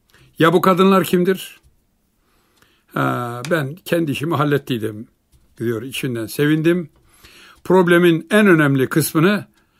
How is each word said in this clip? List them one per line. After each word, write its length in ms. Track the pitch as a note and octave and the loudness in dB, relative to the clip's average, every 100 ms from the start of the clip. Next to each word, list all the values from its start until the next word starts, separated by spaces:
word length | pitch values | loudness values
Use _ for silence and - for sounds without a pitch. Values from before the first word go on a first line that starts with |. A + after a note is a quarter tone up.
| _ _ _ - | _ _ _ 0
Ya 140 | D#3+ | 2
bu 80 | E3+ | 4
kadınlar 440 | F#3 F3+ F#3+ F#3+ | 2 4 4 2
kimdir?" 560 | D#3+ F3+ F3+ F#3+ - - _ _ _ _ _ _ _ _ _ _ _ _ _ | 2 0 0 -4 -8 -20 _ _ _ _ _ _ _ _ _ _ _ _ _
"Ha, 480 | - C3+ B2+ B2 A#2+ C#3 | -6 -4 -4 -8 -10 -6
ben 240 | E3+ C3+ | -4 -4
kendi 380 | E3 - E3+ D#3+ | -10 -4 -2 -2
işimi 220 | C3 D3+ | -4 -4
hallettiydim," 720 | C#3 D3+ C#3 - A#2+ A2 G#2+ A#2+ _ _ _ _ - | -2 0 0 -2 -6 -6 -8 -16 _ _ _ _ -8
diyor 240 | A#2 A2+ | -6 -4
içinden. 440 | C3 - C#3 A#2 A2 | -8 -8 -8 -6 -8
"Sevindim. 640 | - D3 D#3 D#3+ F3 D#3 _ _ _ - - - _ | -4 -2 0 0 -2 -4 _ _ _ -20 -20 -20 _
Problemin 640 | - F#3 F3 F3 F3 D#3+ - | 0 2 4 4 4 2 0
en 160 | G#3+ G#3 | 2 4
önemli 420 | E3 D3 C#3 B2+ | 4 4 2 0
kısmını 580 | D#3+ C#3 E3 F3 G3+ B2+ _ _ _ | -2 -2 0 0 0 -6 _ _ _